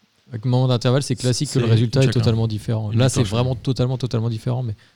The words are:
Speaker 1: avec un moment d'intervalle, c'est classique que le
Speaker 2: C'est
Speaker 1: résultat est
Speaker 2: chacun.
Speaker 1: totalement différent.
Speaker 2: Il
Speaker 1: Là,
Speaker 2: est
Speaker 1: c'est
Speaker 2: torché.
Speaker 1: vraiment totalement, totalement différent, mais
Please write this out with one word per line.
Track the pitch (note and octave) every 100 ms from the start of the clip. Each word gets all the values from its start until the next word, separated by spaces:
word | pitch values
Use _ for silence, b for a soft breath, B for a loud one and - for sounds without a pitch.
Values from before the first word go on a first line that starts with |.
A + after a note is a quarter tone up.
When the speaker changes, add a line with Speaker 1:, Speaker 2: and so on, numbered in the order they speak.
| _ _ _
Speaker 1:
avec | A#2+ B2+
un |
moment | B2 B2+
d'intervalle, | A#2+ B2+ C3
c'est | C3+ B2+
classique | B2+ A#2+ D3
que | C3
le | A#2
Speaker 2:
C'est |
Speaker 1:
résultat | A2+ A#2+ B2+
est |
Speaker 2:
chacun. | C3 B2+
Speaker 1:
totalement | A2+ A2+ A2+
différent. | G#2+ - A2 G#2+
Speaker 2:
Il | A2+
Speaker 1:
Là, | B2+
Speaker 2:
est |
Speaker 1:
c'est | -
Speaker 2:
torché. | G#2+ A2+
Speaker 1:
vraiment | B2+ C3
totalement, | - B2+ B2+ B2+
totalement | A#2+ A#2 A2+
différent, | A2 - B2
mais | B2 G#2 b